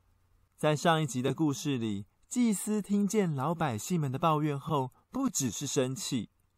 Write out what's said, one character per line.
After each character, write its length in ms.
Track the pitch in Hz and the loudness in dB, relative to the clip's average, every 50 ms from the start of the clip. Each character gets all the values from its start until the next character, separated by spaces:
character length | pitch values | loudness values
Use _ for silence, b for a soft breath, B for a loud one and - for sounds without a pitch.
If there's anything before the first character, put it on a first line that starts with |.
| _ _ _ _ _ _ _ _ _ _ _ | _ _ _ _ _ _ _ _ _ _ _
在 200 | - 156 151 151 | 0 2 2 2
上 260 | 139 - 175 160 156 | 4 4 4 4 4
一 20 | 156 | 2
集 160 | 131 - 123 | 0 -2 0
的 140 | 123 135 131 | 0 0 0
故 180 | 156 160 147 | 2 2 0
事 240 | 135 - - 147 135 120 | 0 0 -2 -2 -2 0
里， 280 | 113 110 101 98 104 - _ _ _ _ | 0 -2 -2 -4 -6 -10 _ _ _ _
祭 240 | - 247 240 226 | 0 2 2 2
司 280 | 202 - - 208 214 214 | 2 0 0 -2 -2 -2
听 240 | 190 - 202 202 202 190 | 0 0 0 0 2 2
见 260 | 214 214 190 170 147 | 2 2 2 2 0
老 180 | 131 131 160 | 0 -2 -2
百 240 | 175 165 160 139 110 | 0 0 -2 -2 -2
姓 240 | 104 - - 180 165 | -4 -4 -2 -2 0
们 120 | 147 131 | 0 -2
的 80 | 127 131 | -2 0
抱 200 | 175 160 156 147 | 2 2 2 2
怨 160 | 156 151 139 | 2 0 -2
后， 360 | 139 - 165 160 139 127 120 b b b _ | -4 -4 -2 -2 -2 -2 -2 b b b _
不 180 | - 254 269 254 | -6 -2 -2 -2
只 220 | - - 135 113 | 0 0 -2 -2
是 160 | - - 143 | -2 -4 -6
生 260 | 131 - 143 127 127 | -2 0 0 0 0
气， 380 | 131 - - - 139 117 95 - _ _ _ _ _ | -2 -6 -6 -4 -4 -4 -4 -6 _ _ _ _ _